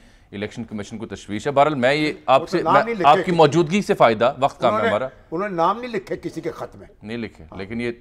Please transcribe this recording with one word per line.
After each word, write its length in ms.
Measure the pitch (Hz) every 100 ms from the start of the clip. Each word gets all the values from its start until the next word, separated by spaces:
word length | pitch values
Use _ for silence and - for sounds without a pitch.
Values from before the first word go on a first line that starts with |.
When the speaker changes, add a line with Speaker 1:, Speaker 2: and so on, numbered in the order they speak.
| _ _ _
Speaker 1:
इलेक्शन 320 | 104 104 -
कमीशन 340 | 107 107 101 110
को 80 | 104
तशवीश 400 | 98 - 104 143
है। 60 |
बहरहाल, 220 | 139 147
मैं 200 | 147 123
ये 160 | 151 151
Speaker 2:
वो 80 | -
तो 140 | -
Speaker 1:
आपसे, 300 | 131 170 175
Speaker 2:
नाम 120 | 156
Speaker 1:
मैं 100 | 180
Speaker 2:
नहीं 100 | 226
लिखे 160 | 226 170
Speaker 1:
आपकी 120 | 190
Speaker 2:
किसी 140 | 180 170
Speaker 1:
मौजूदगी 460 | 151 151 156 202
से 120 | -
फ़ायदा, 420 | 131 120 110 117 143
वक्त 180 | 135 -
कम 100 | 123
है 60 |
Speaker 2:
उन्होंने, 160 | 107 107
Speaker 1:
हमारा। 220 | 104 131 - -
Speaker 2:
उन्होंने 220 | 165 208
नाम 260 | 170 170 214
नहीं 80 | 247
लिखे 280 | 220 - 135
किसी 240 | 135 160
के 100 | 156
खत 220 | - 117 104
में। 120 | 92 _
Speaker 1:
नहीं 140 | 104 120
लिखे, 240 | 107 -
Speaker 2:
हाँ। 160 | 78 87
Speaker 1:
लेकिन 220 | 95 117
ये 200 | 120 120